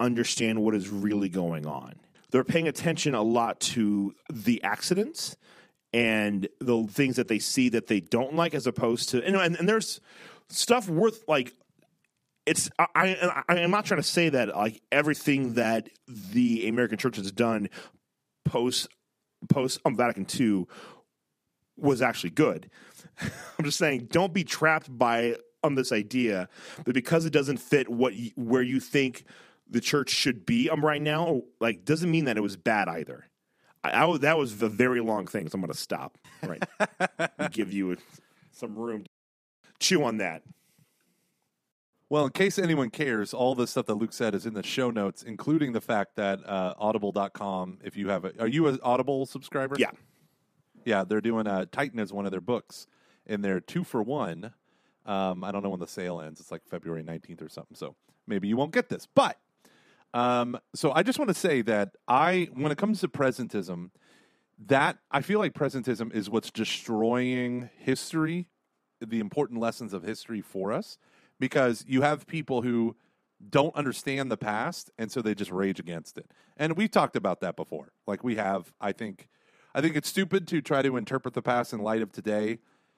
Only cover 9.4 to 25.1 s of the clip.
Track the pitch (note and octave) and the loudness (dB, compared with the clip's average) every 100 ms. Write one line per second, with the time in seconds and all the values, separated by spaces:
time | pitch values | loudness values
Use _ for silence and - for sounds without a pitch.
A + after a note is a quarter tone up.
9.4 | F3 E3 F3+ A3 - - - - - - | 2 2 2 2 0 -8 -14 -20 -20 -20
10.4 | _ - - A#3+ F#3+ D#3+ A3 A3 - D3 | _ -4 2 2 2 2 2 2 2 2
11.4 | A#2+ - _ _ _ _ _ _ _ _ | 2 -8 _ _ _ _ _ _ _ _
12.4 | - D#3+ - - E3+ D#3 F#3 E3+ F3+ C3+ | 0 0 0 0 2 4 2 2 0 0
13.4 | - F3+ F3 G#3 G#3 F3 - F3 E3 C3+ | 2 2 4 2 2 0 2 2 4 2
14.4 | G#2 D#2+ A2 A2 _ C#3 D3 C#3+ - C#3 | 0 0 -2 -4 _ 2 4 0 2 2
15.4 | B2+ A#2 A2 A2+ - - - A#2 F#2+ A2+ | 2 2 2 0 -2 -16 -18 -14 -2 2
16.4 | A#2+ A2+ G#2+ A#2 A#2 G#2+ B2+ G#2+ F#2+ G2 | 4 2 0 2 0 0 -2 -2 -6 2
17.4 | A#2 A2 G2+ - - _ _ _ _ _ | 2 2 -2 -8 -18 _ _ _ _ _
18.4 | - A#2+ B2 - - - _ _ _ _ | -2 0 0 0 -4 -12 _ _ _ _
19.4 | - C#3+ C3 - D3+ A#2 A#2+ G#2 F#2+ - | 0 2 2 0 0 2 2 0 -4 2
20.4 | A#2 G2 F2 - - - _ _ _ _ | 2 2 -2 -10 -20 -20 _ _ _ _
21.4 | _ _ _ - C#3+ B2 A#2+ - F2 - | _ _ _ 0 2 4 2 0 -2 2
22.4 | C#3+ E2+ - - - - - - - - | 2 2 -8 -20 -20 -20 -20 -10 -8 -8
23.4 | - - D3+ - E3 C3 A#2+ E3 F#3+ F#3 | -12 -6 -4 0 0 0 2 2 2 0
24.4 | D#3+ - D#3 D#3 - A#2+ A#2+ | -4 2 2 2 -2 0 2